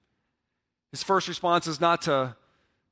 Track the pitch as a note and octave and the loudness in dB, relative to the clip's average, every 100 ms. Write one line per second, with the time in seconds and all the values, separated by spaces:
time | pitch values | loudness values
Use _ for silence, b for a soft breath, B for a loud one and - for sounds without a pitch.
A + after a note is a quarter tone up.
0 | _ _ _ _ _ _ _ _ _ C3+ | _ _ _ _ _ _ _ _ _ -8
1 | - F#3+ F3+ E3+ F3 E3+ E3 D3 E3+ E3+ | 0 0 0 -4 0 0 0 0 0 2
2 | E3+ C3+ B2+ - _ _ _ _ _ | 0 0 -2 -8 _ _ _ _ _